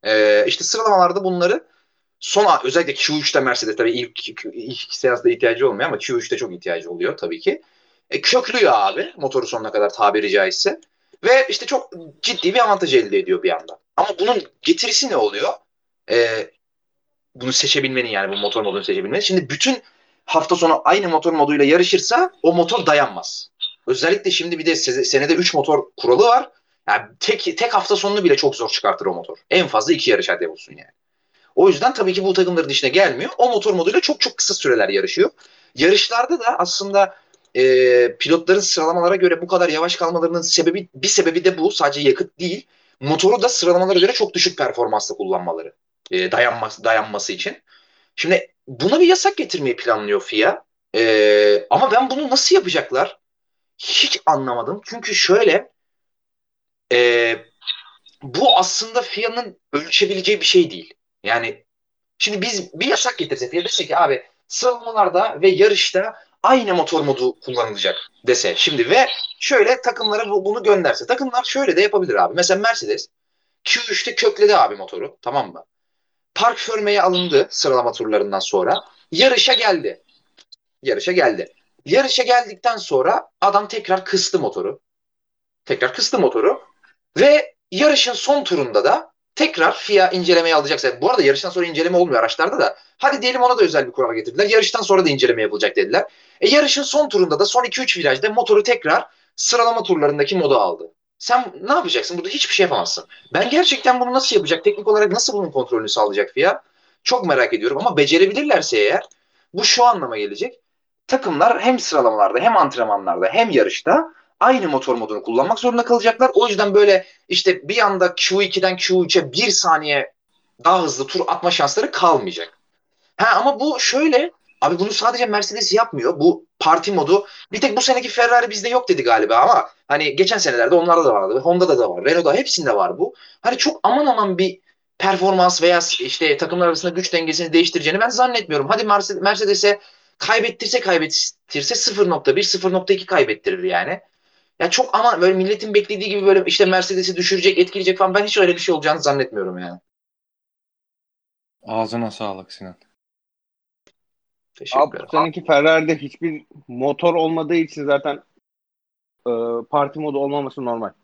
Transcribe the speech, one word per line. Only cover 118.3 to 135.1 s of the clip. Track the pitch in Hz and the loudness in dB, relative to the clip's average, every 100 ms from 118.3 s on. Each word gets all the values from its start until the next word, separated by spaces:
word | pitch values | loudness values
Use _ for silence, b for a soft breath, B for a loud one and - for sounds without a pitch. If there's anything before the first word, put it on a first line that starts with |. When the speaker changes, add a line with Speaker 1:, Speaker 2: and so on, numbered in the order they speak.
| 190 | 0
Speaker 1:
ikiden | 196 190 185 185 | 0 0 -2 -2
Q | - 185 | 0 0
üçe | 170 190 151 | 2 0 0
bir | 156 233 | -4 -2
saniye | 190 180 156 151 143 - _ _ _ _ _ | 0 2 0 0 -2 -2 _ _ _ _ _
daha | 165 185 | 2 2
hızlı | 160 127 135 | 0 -4 -6
tur | 185 - | -4 -4
atma | 160 175 | -2 -2
şansları | 165 - - 247 | 0 0 0 -4
kalmayacak. | - 175 143 98 85 85 _ _ _ _ _ _ - | 2 2 2 -2 -10 -12 _ _ _ _ _ _ -2
Ha, | 220 208 | 2 2
ama | 247 277 | 2 0
bu | 285 277 | -2 -2
şöyle, | - 262 311 262 339 _ _ _ | -2 0 2 2 0 _ _ _
abi | 147 170 | -2 0
bunu | 202 | -2
sadece | 214 226 240 240 | 0 -2 0 -2
Mercedes | 208 202 208 - | -2 -4 -6 -2
yapmıyor. | 196 226 143 117 139 | 0 0 0 -4 2
Bu | 160 170 _ _ | 2 2 _ _
parti | 160 165 165 | 2 2 2
modu. | 190 143 196 202 B B | -2 2 2 0 B B
Bir | 202 | -2
tek | 269 208 | -2 0
bu | |
seneki | - 254 247 | 0 0 -2
Ferrari | 220 240 240 233 | 0 4 4 2
bizde | 214 214 | -4 -2
yok | 247 247 | -2 0
dedi | 156 | 0
galiba | 120 113 107 113 | 2 2 4 4
ama | 147 196 - _ _ | 6 4 0 _ _
hani | 147 156 139 | -2 -2 0
geçen | 185 214 | 0 2
senelerde | 156 120 117 | 0 2 4
onlarda | 170 170 170 | 4 4 4
da | 151 | 4
vardı. | 107 95 117 | 2 0 0
Honda'da | 156 180 185 127 | 2 2 4 2
da | - | 2
var. | - | 0
Renault'da, | 117 170 165 | 0 2 2
hepsinde | 170 269 - 147 104 | 0 0 -4 -2 0
var | 90 87 | 0 -2
bu. | 190 b b b | -6 b b b
Hani | 226 254 | -4 0
çok | 294 311 | -2 0
aman | 196 254 294 | 0 2 2
aman | 226 202 175 | 2 0 0
bir | 190 185 _ _ _ _ | -2 -4 _ _ _ _
performans | 190 | -2